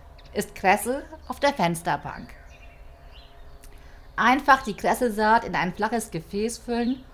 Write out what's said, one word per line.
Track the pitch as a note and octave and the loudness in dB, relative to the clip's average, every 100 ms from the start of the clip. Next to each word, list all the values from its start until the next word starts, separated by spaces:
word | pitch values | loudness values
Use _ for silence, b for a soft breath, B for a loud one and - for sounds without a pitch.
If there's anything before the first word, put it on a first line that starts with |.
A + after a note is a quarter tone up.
| - - - | -20 -20 -10
ist | - - - | -6 -6 0
Kresse | F#3+ G#3 G#3+ C4+ E4 D#4+ - | 2 4 2 -4 -6 -14 -12
auf | B3 | 0
der | C#4+ | 0
Fensterbank. | C#4 E3+ E3+ F3 D3 C#3+ - - - - - - - - - - - - - - - - b b b b - | 2 0 0 -2 -2 -4 -12 -14 -18 -20 -20 -20 -20 -20 -20 -20 -20 -20 -20 -20 -18 -20 b b b b 0
Einfach | A3 C4+ C#4+ C4+ | 4 4 6 4
die | A3 | 4
Kressesaat | F#3+ F3+ A3+ B3 G#3 G#3+ A3+ G3+ | -2 0 2 0 2 4 4 4
in | |
ein | F3 E3+ | -2 -2
flaches | - G#3+ A3+ A3 | -2 -2 -2 -4
Gefäß | E3 - G3+ A3 A#3 | -8 -6 -4 -4 -4
füllen | - A#3 A#3+ C4 B | -4 -2 -2 -2 B